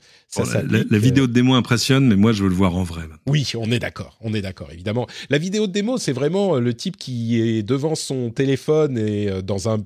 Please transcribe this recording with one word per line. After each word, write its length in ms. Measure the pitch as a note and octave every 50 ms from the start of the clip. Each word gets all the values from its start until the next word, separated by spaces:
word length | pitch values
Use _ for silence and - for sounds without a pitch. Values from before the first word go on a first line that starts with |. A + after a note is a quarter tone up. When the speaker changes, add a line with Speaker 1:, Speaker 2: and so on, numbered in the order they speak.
| _ _ _ _ _ _
Speaker 1:
ça 140 | - - -
Speaker 2:
Bon, 40 |
la, 60 | A#2+ A#2
Speaker 1:
s'applique, 180 | A2 - -
Speaker 2:
la, 60 | - - - -
la 60 | -
Speaker 1:
euh, 40 | G#2
Speaker 2:
vidéo 260 | A2 C3 B2+ C3+ C3+
de 60 | B2 A#2
démo 200 | A#2+ B2 C3 C3
impressionne, 540 | B2 A2 - A#2+ A2 - - C3 C3+ C#3
mais 80 | B2 G#2
moi, 160 | F#2+ G#2 A2+
je 120 | A2+ G2+ G2
veux 60 | F#2+
le 60 | F2+
voir 220 | F2+ G2 F2+ E2+
en 60 | F2+ F#2
vrai, 180 | E2+ D#2+ E2
maintenant. 160 | D#2+ D#2+ D#2 - _
Speaker 1:
Oui, 240 | C3 C#3+ D3+ B2+ - -
on 120 | A#2 A2+ A2 B2
est 60 | A#2
d'accord, 380 | - - - - F#2 - - _
on 120 | G#2+ A2+ G#2+
est 60 | A2
d'accord, 300 | F#2+ F#2+ F2+ - E2 D2
évidemment. 340 | D2+ E2+ F2 G2+ G#2+ B2 A#2+ - - - - -
La 80 | C3+
vidéo 300 | D3+ D#3+ F#3+ F#3 G#3+ G#3+
de 60 | G3+ F3
démo, 240 | G#3 G3+ A3+ C4
c'est 160 | A#3+ - - C3+
vraiment, 420 | A#2+ C#3 D3 E3+ G3 G3+ F#3+ E3
euh, 40 | B2+
le 120 | A#2+ B2 B2
type 220 | - - F#3+ F3
qui 460 | - - - B2+ A#2 A#2 A2+ A#2+ A#2
est 200 | A2+ A#2 A2+ A2+
devant 340 | G#2 G2 B2+ C#3 C3+ D#3+ D#3
son 340 | D#3 - - C#3+ C3 B2 A#2
téléphone 680 | A2+ - C#3 C3+ C3+ B2 - - D3+ D#3 D#3 C#3+ C3
et, 320 | A#2 G#2+ G#2+ G#2 G#2 G#2 G2+
euh, 120 | F#2+ F#2+
dans 260 | F#2+ F#2+ G#2 G2 G2
un, 180 | A#2 A2 A2 G2+